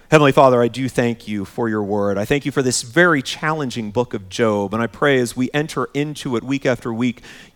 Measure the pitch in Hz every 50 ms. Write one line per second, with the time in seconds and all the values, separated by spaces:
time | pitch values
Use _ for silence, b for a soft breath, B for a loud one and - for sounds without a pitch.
0 | B B 156 156 147 135 131 156 139 131 123 120 120 117 113 127 135 123 - -
1 | 123 120 117 117 - 107 107 104 95 - - - 120 113 107 107 104 98 104 104
2 | 101 101 101 98 107 - 147 143 - 143 - 147 131 123 120 - - 120 110 160
3 | 180 180 160 135 127 - - - - 143 160 156 143 123 - 123 110 104 101 123
4 | 120 - - 104 95 92 - - 120 110 104 104 101 95 104 113 117 113 - -
5 | 151 143 139 127 123 113 - 127 127 127 - 147 151 156 - 143 123 - - 143
6 | 147 151 147 - - 143 120 113 - 123 139 131 - 131 120 - - 123 113 113
7 | 123 123 113 - B B B B B B B